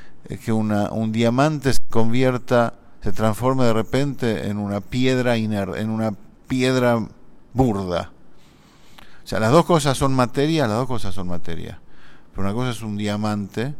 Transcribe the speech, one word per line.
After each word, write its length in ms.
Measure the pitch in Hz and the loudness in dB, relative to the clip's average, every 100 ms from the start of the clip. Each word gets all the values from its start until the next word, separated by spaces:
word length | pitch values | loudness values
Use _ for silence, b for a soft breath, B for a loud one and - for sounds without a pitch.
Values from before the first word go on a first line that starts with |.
| B B - | B B -12
eh, 120 | 104 | -8
que 140 | - | -2
una, 400 | 110 107 104 104 | -2 0 -2 -2
un 200 | 110 110 | -4 -4
diamante 640 | 110 117 123 151 151 131 | 0 0 2 0 0 4
se 60 | 117 - | 6 8
convierta, 920 | 113 113 123 131 123 - 123 117 - - - | 6 6 6 2 0 0 2 2 -4 -18 -4
se 80 | 107 | 0
transforme 540 | - 110 104 127 131 120 | 2 2 0 0 2 4
de 80 | |
repente 720 | 110 107 131 143 120 117 92 101 | 2 0 0 -2 -2 -2 -2 -4
en 100 | 104 | -4
una 240 | 101 101 | -4 -6
piedra 560 | - 127 127 127 123 117 | -4 -2 0 0 0 0
iner-, 400 | 110 104 95 76 | -2 -2 -4 -4
en 120 | 110 | -4
una 240 | 110 110 101 - - - | -2 -4 -6 -12 -20 -6
piedra 600 | 127 127 127 123 117 104 - - - - | -2 0 2 2 0 -2 -10 -20 -20 -4
burda. 580 | 120 127 98 92 87 - - - B B B B B B B B B | 0 2 0 -2 -4 -6 -12 -20 B B B B B B B B B
O 40 | - | -8
sea, 120 | - | -2
las 120 | 110 | 4
dos 140 | 156 175 | 4 4
cosas 320 | 170 143 123 | 2 2 0
son 180 | 135 131 | 0 2
materia, 520 | 120 143 151 160 117 | 0 0 0 0 0
las 100 | 107 | -2
dos 100 | 131 | -2
cosas 260 | 120 104 | 0 0
son 140 | 98 90 | 0 0
materia. 520 | 87 85 82 82 - b b b b b | 0 0 -2 -6 -14 b b b b b
Pero 120 | - | -4
una 100 | 98 | -2
cosa 180 | 110 127 | -2 -4
es 100 | 110 | -6
un 160 | 110 101 | -6 -4
diamante 800 | 104 104 107 104 95 107 131 | -4 -2 -2 -4 -6 -6 -6